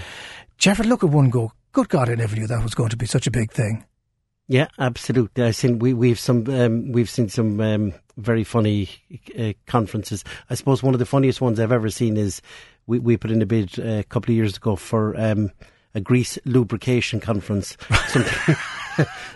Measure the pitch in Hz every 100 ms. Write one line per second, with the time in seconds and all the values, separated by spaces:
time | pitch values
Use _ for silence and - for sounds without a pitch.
0 | - - - - - _ 190 202 220 247
1 | 175 147 135 120 113 - _ 135 - 160
2 | 117 117 113 110 107 117 113 - 113 113
3 | 107 131 - 117 110 - 110 113 - _
4 | _ _ _ _ - 131 165 - 127 120
5 | - 123 107 127 117 107 127 117 123 120
6 | 123 117 - 120 113 131 123 117 135 120
7 | 110 - 107 - 110 104 107 107 104 -
8 | _ - 107 113 101 117 107 104 95 -
9 | _ - - 170 110 - - 120 104 104
10 | - 104 - - - 120 139 131 135 127
11 | 123 139 135 120 127 110 110 123 110 -
12 | 120 107 101 - - - - _ - 120
13 | 117 113 110 110 104 113 92 - 113 107
14 | - 117 120 113 107 - 117 98 - 113
15 | 107 101 110 107 104 - - _ _ 107
16 | 95 127 113 - 131 123 110 110 131 123
17 | - 107 - 104 - 101 - - - -
18 | - 131 - - - 147 - - - -
19 | 147 - -